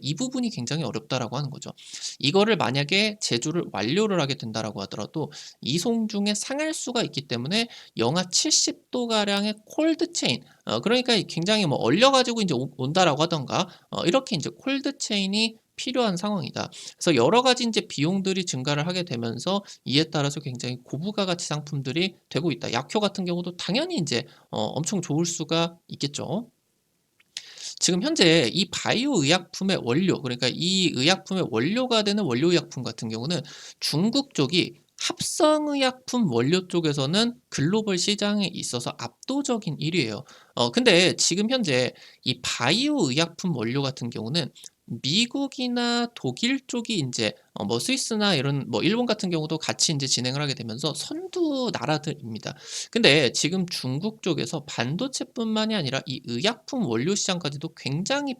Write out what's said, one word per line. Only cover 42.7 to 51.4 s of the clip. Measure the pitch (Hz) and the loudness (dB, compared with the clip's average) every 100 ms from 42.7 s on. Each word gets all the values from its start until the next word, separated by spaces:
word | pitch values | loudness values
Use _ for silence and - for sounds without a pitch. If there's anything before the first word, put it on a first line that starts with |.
| 196 277 294 156 | 2 2 2 2
의약품 | 127 165 - 185 135 | 2 0 -2 -2 -2
원료 | 110 135 | 0 0
같은 | 135 131 120 | -2 -4 -8
경우는 | 110 110 160 139 - - _ - 117 | -6 -4 -2 -4 -8 -20 _ -12 -8
미국이나 | 127 185 240 277 277 - 254 240 240 240 240 - | 0 2 2 0 -4 -4 -4 0 0 0 -2 -4
독일 | 135 123 240 269 - | -6 -2 0 -2 -4
쪽이 | 247 226 220 | -8 -4 -4
이제, | 131 120 107 - _ | -2 0 -2 -2 _
어, | - | -6
뭐 | 101 117 | -2 -2
스위스나 | 120 254 - 220 208 | 0 -2 -2 0 2
이런 | 165 135 139 110 | 2 2 -2 -2
뭐 | 113 | 0
일본 | 127 220 247 | 2 2 0
같은 | 214 185 | 0 0
경우도 | 170 156 156 | -2 -2 -4
같이 | - 127 - | -2 0 2
이제 | 147 135 | 2 0
진행을 | 135 123 135 | 0 0 -2
하게 | 147 | -2
되면서 | 127 113 110 156 | -4 -6 -4 -4
선두 | 143 - 311 370 370 | -4 -8 -8 -6 -2